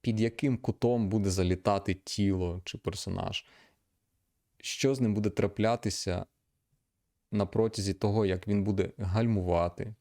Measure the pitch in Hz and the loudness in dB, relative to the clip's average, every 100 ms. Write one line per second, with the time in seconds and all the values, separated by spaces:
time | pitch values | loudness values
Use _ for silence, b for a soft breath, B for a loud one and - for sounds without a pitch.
0 | - 110 113 - 143 123 - 107 120 120 | -2 0 0 0 0 0 -2 0 0 2
1 | 104 110 98 92 90 90 - 98 - 92 | 2 2 2 2 2 2 2 0 0 -6
2 | - - 101 95 90 87 - 113 - 95 | -6 0 2 2 -2 -4 -8 -8 -8 -6
3 | - 92 90 - - b b b _ _ | -6 -4 -4 -6 -10 b b b _ _
4 | _ _ _ _ _ _ - - 135 135 | _ _ _ _ _ _ -12 0 0 2
5 | 120 104 104 - 98 - 110 117 107 - | 2 2 0 0 -2 2 0 2 -2 -4
6 | - 90 95 _ _ _ _ _ _ _ | -4 -4 -6 _ _ _ _ _ _ _
7 | _ _ _ 107 98 - 110 - 101 95 | _ _ _ -2 0 2 0 0 -4 0
8 | 107 104 101 92 95 104 98 98 90 - | 2 2 2 0 0 0 0 0 -2 -2
9 | 95 98 117 107 90 85 85 - 107 110 | -2 0 2 2 2 2 0 -4 -12 -12